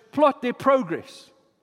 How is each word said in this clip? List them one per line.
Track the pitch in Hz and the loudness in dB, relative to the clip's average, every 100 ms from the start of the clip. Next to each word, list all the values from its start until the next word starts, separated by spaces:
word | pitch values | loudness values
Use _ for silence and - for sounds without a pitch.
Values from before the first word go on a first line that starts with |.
| _ | _
plot | 277 294 - | 0 0 0
their | 247 | -8
progress. | - 269 269 175 135 - - - _ _ _ | -2 0 0 -2 -10 -12 -20 -20 _ _ _